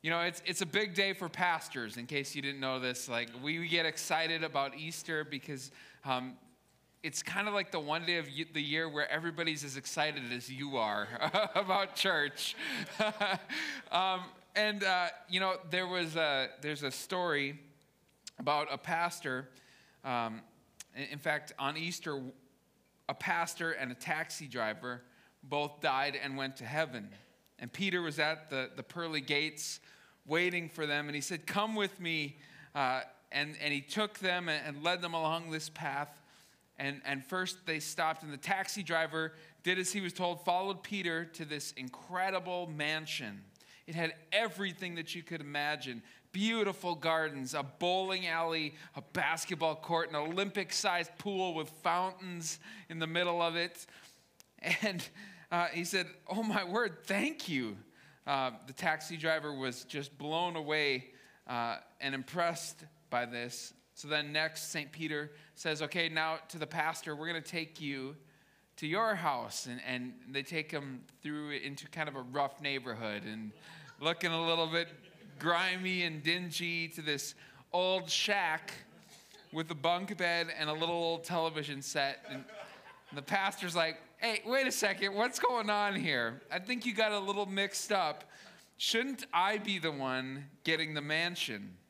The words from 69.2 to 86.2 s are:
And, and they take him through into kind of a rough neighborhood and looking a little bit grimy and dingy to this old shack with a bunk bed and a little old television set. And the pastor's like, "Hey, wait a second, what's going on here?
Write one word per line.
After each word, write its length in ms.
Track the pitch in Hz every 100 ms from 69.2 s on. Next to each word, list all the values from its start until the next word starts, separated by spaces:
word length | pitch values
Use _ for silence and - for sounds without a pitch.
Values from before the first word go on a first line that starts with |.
| 165 127 117 - 127
And, 120 | 123 -
and 280 | 127 127 - -
they 140 | 139
take 300 | 139 160 156
him 320 | 156 139 127 - -
through 300 | 151 151 147
into 360 | 143 139 143 156
kind 220 | 165 151
of 60 | 139
a 60 |
rough 380 | 123 139 139 -
neighborhood 640 | 143 139 123 110 110 104 101
and 260 | 110 107 - - - - -
looking 320 | 147 170 175
a 140 | 165 165
little 220 | 165 160
bit 220 | 165 170 - - - - 139
grimy 640 | 151 170 185 185 185 185
and 200 | 175 156
dingy 640 | 147 175 180 151 175 170 165
to 120 | 165
this 340 | 151 143 - - - - -
old 380 | 180 185 185 165
shack 640 | - - 202 175 160 - - - - - - - - -
with 160 | 156 160
a 60 | 165
bunk 420 | 165 175 190 185
bed 300 | 175 170 165 151
and 120 | 151
a 40 |
little 220 | 156 165 170
old 280 | 165 165
television 580 | 165 175 165 156 143 139
set. 440 | 139 151 139 135 -
And 140 | 135 131 - - - - - -
the 80 | 143
pastor's 540 | 139 202 196 196 180 170
like, 220 | 160 160 - -
"Hey, 240 | 233 214 208
wait 220 | 262 262
a 40 |
second, 420 | - 208 190 196
what's 260 | 202 240 -
going 300 | 480 247 208
on 260 | 208 202 190
here? 460 | 165 131